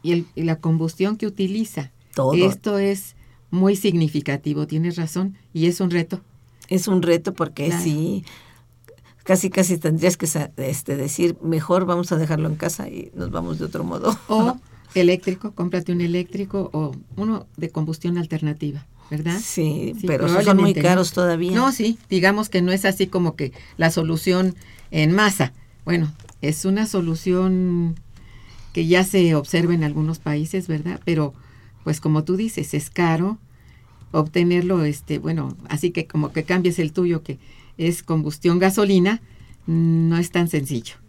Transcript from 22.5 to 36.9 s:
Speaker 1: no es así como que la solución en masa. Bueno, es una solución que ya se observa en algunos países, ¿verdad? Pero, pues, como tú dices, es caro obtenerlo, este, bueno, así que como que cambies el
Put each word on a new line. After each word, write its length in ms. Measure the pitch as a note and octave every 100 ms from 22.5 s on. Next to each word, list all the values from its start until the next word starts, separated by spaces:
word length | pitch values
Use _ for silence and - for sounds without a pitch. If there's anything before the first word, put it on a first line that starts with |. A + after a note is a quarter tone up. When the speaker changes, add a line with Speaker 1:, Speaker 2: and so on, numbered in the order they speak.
| F#3
Speaker 1:
no 100 | F3+
es 140 | F#3+ G3
así 220 | F#3+ F#3+
como 280 | F#3+ E3+ -
que 180 | C#3 - - -
la 140 | E3
solución 640 | E3+ D#3+ E3 - F3+ F#3 F3+ - - -
en 200 | D#3 D#3
masa. 400 | F#3+ G#3+ F#3+ B2+ - - - -
Bueno, 260 | E3+ D3+ - - -
es 240 | C#3+ D#3 F#3+
una 200 | G3 A3
solución 1080 | G3 E3+ D#3+ F#3+ F3+ F#3+ F#3 F3+ F3 E3+ E3 - - - - - - -
que 120 | - E3
ya 160 | F3+
se 300 | F#3 G3 F3 D#3
observa 380 | C#3+ E3+ E3+
en 100 | E3+
algunos 360 | D3+ D3 D#3 D#3+
países, 480 | D#3 D3 D#3 F#3+ F3
¿verdad? 320 | D#3 D#3+ - -
Pero, 280 | E3 D3 - - - - -
pues, 160 | - D3+
como 240 | D#3+ D3+
tú 120 | D#3 F#3
dices, 360 | A3 - D3+ D3
es 140 | D3+
caro 460 | - E3+ E3 F#3 A3 - - - - - - -
obtenerlo, 720 | D#3+ D3+ F3 F3 F3 F3+ F#3 D3+
este, 340 | D3 - D3+
bueno, 360 | D#3+ D#3+ C3 - -
así 240 | D3 F3
que 160 | F3 D#3
como 240 | - D3
que 120 | D#3+
cambies 360 | D#3 F3+ F3 E3+
el 140 | D#3